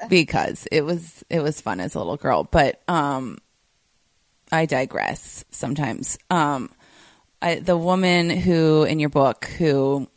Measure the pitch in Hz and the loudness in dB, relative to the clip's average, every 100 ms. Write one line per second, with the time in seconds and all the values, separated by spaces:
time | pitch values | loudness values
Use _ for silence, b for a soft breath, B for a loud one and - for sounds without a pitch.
0 | 170 180 143 95 69 - - 160 147 175 | 0 2 2 -2 -2 -6 -2 -2 0 -4
1 | 165 - - 170 151 156 - - - - | -6 -16 -6 -2 -2 -4 -6 -6 -6 -6
2 | 85 - - 85 - 165 135 - - 170 | -6 -4 0 0 2 2 2 0 -2 -2
3 | 143 131 123 - _ _ _ _ _ _ | 0 -4 -8 -14 _ _ _ _ _ _
4 | _ _ _ _ - 160 160 131 135 - | _ _ _ _ -2 0 0 0 -2 -4
5 | 50 - - - - - 139 143 131 - | -6 -6 -8 -10 -10 -8 -6 -4 -4 -4
6 | - - - 180 147 135 110 _ b b | -6 -6 -2 0 0 -2 -6 _ b b
7 | b b b - 170 165 180 175 170 185 | b b b -4 -2 -2 0 0 2 2
8 | 180 175 170 180 180 165 160 156 156 156 | 4 4 2 0 2 4 6 4 4 2
9 | 147 143 135 - - - 160 139 135 139 | 0 2 2 0 -8 0 2 4 2 0
10 | 127 | -4